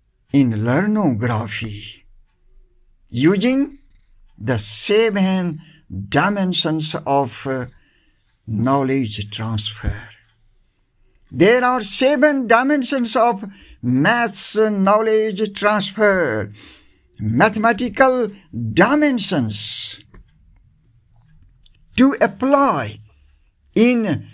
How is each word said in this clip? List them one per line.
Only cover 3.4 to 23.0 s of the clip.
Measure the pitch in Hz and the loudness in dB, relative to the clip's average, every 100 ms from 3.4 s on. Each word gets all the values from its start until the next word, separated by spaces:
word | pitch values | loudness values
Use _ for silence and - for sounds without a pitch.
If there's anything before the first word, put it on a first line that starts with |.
| 240 262 277 - _ _ _ _ - _ | 2 0 -2 -8 _ _ _ _ -20 _
the | 110 117 | -4 -4
seven | - - - 208 226 202 190 190 175 156 - - _ 95 98 | -4 -6 0 2 2 2 0 0 -2 -6 -12 -20 _ -12 -4
dimensions | 139 180 202 185 180 160 156 156 - - | -2 0 0 -2 -2 -2 -2 -4 -6 -2
of, | 139 135 - 139 | 0 0 -6 -6
uh, | 131 123 - _ _ _ _ _ _ - | -6 -6 -14 _ _ _ _ _ _ -8
knowledge | 107 120 139 131 135 117 104 104 | -2 0 0 0 0 -2 -6 -10
transfer. | - 113 110 104 - - - - - _ _ _ _ _ _ _ _ _ _ _ | -8 -6 -6 -6 -6 -8 -8 -12 -20 _ _ _ _ _ _ _ _ _ _ _
There | 123 185 247 | 2 4 4
are | 247 254 | 2 -2
seven | 220 - 269 285 302 277 233 | -4 0 2 4 2 2 2
dimensions | 233 262 294 247 277 233 254 | 2 2 0 0 -2 -2 2
of | 233 196 196 - - - | 2 0 -8 -16 -20 -8
maths | 120 127 165 240 233 - - 208 | -2 2 2 2 -2 -4 -4 0
knowledge | 220 202 190 208 220 220 220 190 214 | 0 2 2 4 4 2 0 -2 -4
transfer, | 202 208 214 196 - 208 190 151 110 101 - - - _ _ _ _ | -2 0 0 -2 2 2 4 0 -2 -4 -10 -20 -20 _ _ _ _
mathematical | 110 117 208 214 226 233 240 196 269 254 214 196 _ - 113 | -4 2 2 2 0 0 -4 2 2 2 -2 -6 _ -8 -4
dimensions | - 208 294 302 247 - 160 110 107 - - - - - - - _ _ _ _ _ _ _ _ _ _ _ - _ _ _ _ - | 2 4 4 2 0 -2 -2 -2 -4 -6 -8 -10 -14 -20 -20 -20 _ _ _ _ _ _ _ _ _ _ _ -20 _ _ _ _ 2
to | 269 - | 2 4
apply | 226 - 262 277 277 160 110 104 | 0 0 0 2 4 0 -4 -10